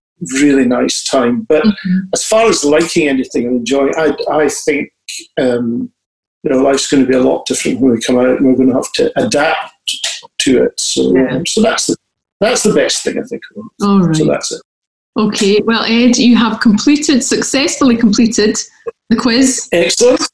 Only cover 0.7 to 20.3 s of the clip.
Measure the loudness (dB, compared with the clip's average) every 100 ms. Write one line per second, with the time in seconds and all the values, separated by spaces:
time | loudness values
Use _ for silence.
0.7 | 0 -2 -4 -2 0 0 0 0 2 2
1.7 | 0 -2 -2 -2 -6 0 2 2 2 2
2.7 | 2 0 0 0 -2 -2 -4 -2 -4 -2
3.7 | 0 0 0 -2 -2 -2 0 0 -2 -4
4.7 | -4 -6 _ -16 -16 -10 -4 -2 0 -2
5.7 | -6 -8 _ _ _ _ _ -2 0 2
6.7 | 0 0 2 2 2 2 0 -4 -6 -4
7.7 | 0 2 0 0 0 2 2 2 2 2
8.7 | 0 -2 -2 -2 -2 -2 0 0 -2 -8
9.7 | _ -10 -8 -8 -10 -12 -4 0 2 0
10.7 | -2 -6 -2 0 0 0 -4 -4 0 0
11.7 | 0 -4 -6 _ _ _ -4 -2 0 0
12.7 | 2 0 -2 -4 -6 -8 -12 -14 -18 -18
13.7 | -4 2 2 4 2 0 -2 -6 -12 -14
14.7 | _ _ _ _ -4 -2 0 2 2 2
15.7 | -2 0 2 4 4 4 4 2 0 2
16.7 | 2 2 2 2 0 0 -2 -2 -2 -2
17.7 | 0 0 2 2 2 0 2 0 -2 -8
18.7 | _ -16 -10 -4 0 0 2 2 0 -2
19.7 | 0 0 2 2 2 -2